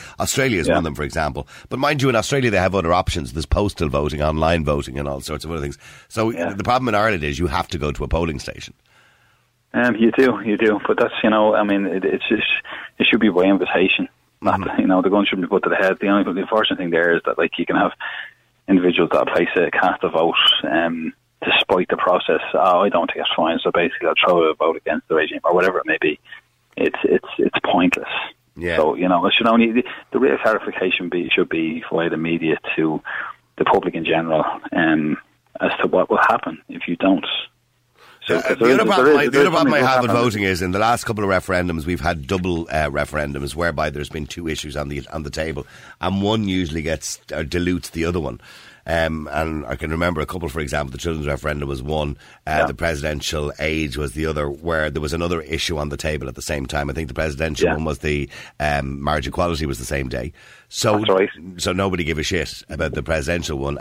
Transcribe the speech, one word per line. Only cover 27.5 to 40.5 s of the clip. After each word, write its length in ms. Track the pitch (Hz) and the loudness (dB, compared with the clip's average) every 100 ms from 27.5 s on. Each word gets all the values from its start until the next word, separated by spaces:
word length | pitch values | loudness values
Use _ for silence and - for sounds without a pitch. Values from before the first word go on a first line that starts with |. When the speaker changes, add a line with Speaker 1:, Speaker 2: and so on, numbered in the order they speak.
| - | 0
Speaker 2:
pointless. 460 | - 90 90 - - - - - _ - | 0 4 4 2 -4 -8 -8 -12 _ -8
Speaker 1:
Yeah. 220 | 87 85 | -2 2
Speaker 2:
So, 180 | 78 - | 2 2
you 120 | - | 2
know, 180 | - - | 2 4
it 80 | - | 2
should 100 | 113 | 4
only, 240 | 117 113 | 6 6
the, 120 | 113 - - - | 2 -2 -6 -4
the 80 | 117 | 2
real 180 | 135 135 | 4 4
clarification 720 | 113 107 - - 95 - 90 | 2 0 -2 -4 -2 -2 -2
be, 200 | 90 85 | -2 0
should 200 | - 87 | 0 0
be 340 | 82 80 80 - | 0 -2 -4 -4
via 180 | 82 85 | -2 0
the 80 | 80 | -2
media 400 | 82 82 82 76 - - | -2 0 0 -2 -2 -2
to 260 | 78 78 - - - - _ - | 0 -2 -6 -10 -10 -14 _ -2
the 80 | - | 2
public 300 | 98 95 85 | 2 0 -2
in 100 | 80 | 0
general, 380 | 82 82 78 71 - - | 0 2 0 0 -4 -4
um, 460 | - 80 78 78 73 - _ _ - | 0 2 2 2 -2 -8 _ _ -4
as 100 | 92 - | -2 0
to 60 | 85 | 0
what 220 | 92 92 | 2 2
will 80 | 104 | 2
happen 440 | - 117 - 82 - | 4 2 -2 -10 -12
if 180 | 87 - | -10 -6
you 80 | 85 | 0
don't. 300 | 95 92 - - - _ _ _ _ _ - - - | 2 2 0 -6 -6 _ _ _ _ _ -20 -10 -2
So, 120 | - | -2
Speaker 1:
Uh, 40 | |
Speaker 2:
'cause 160 | - - | 0 2
Speaker 1:
the 80 | 113 | 4
Speaker 2:
there 80 | 135 | 6
Speaker 1:
other 80 | |
Speaker 2:
is, 40 | 214 | 4
Speaker 1:
problem 180 | 196 135 | 6 6
Speaker 2:
there 80 | |
is, 60 | 147 | 6
Speaker 1:
I, 60 | 143 | 6
the 60 | |
Speaker 2:
there 80 | 139 | 4
Speaker 1:
other 80 | 143 | 4
Speaker 2:
is 40 | 165 | 4
Speaker 1:
problem 180 | - | 4
I 40 | 143 | 4
Speaker 2:
something 80 | 127 | 4
Speaker 1:
have 80 | 131 | 4
Speaker 2:
will 40 | |
Speaker 1:
with 80 | 120 | 2
Speaker 2:
happen. 120 | 120 | 2
Speaker 1:
voting 200 | 120 107 | 2 2
is 180 | 98 | 0